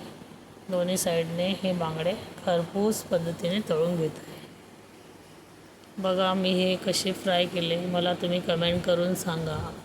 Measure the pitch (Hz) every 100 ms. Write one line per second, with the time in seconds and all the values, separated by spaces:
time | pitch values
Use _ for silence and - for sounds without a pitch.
0 | - - - - - - - 185 180 185
1 | 180 165 165 170 180 185 190 180 160 160
2 | 165 220 - - - 175 170 196 208 214
3 | - 180 165 165 170 196 208 160 165 175
4 | 156 - - - - - - - - -
5 | - - - - - - - - - -
6 | 190 185 185 190 185 180 185 180 - 175
7 | 190 - 196 175 180 180 170 170 180 175
8 | 175 175 175 180 175 170 170 175 180 170
9 | 175 185 185 165 160 151 160 156